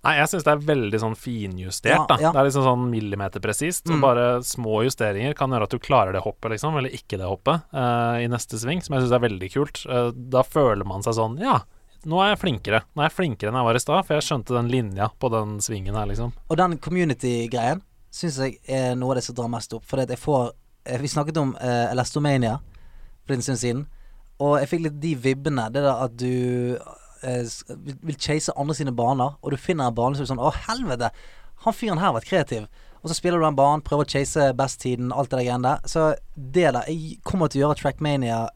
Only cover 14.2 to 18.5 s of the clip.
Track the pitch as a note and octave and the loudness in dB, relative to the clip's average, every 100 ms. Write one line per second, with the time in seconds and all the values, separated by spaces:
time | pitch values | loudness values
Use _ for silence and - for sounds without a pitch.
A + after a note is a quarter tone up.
14.2 | - C#3+ G#2+ B2 A#2+ B2+ A2 F#2+ G#2+ - | 0 -4 -2 -2 2 0 0 -2 -4 -2
15.2 | C3 A2+ G#2 G#2 - G#2+ F#2+ G#2 G#2 G#2 | 0 0 -2 -4 -6 -4 -4 -2 -2 -2
16.2 | A#2+ - - D#3 F3+ D#3+ - F3+ E3+ B2 | -4 -8 -4 0 2 0 -2 0 0 0
17.2 | B2+ A#2+ A#2 A#2+ A#2 E3+ - _ - - | -2 -2 -2 -2 0 -2 -6 _ -18 -8
18.2 | E3+ C3 C3+ | -6 -2 -4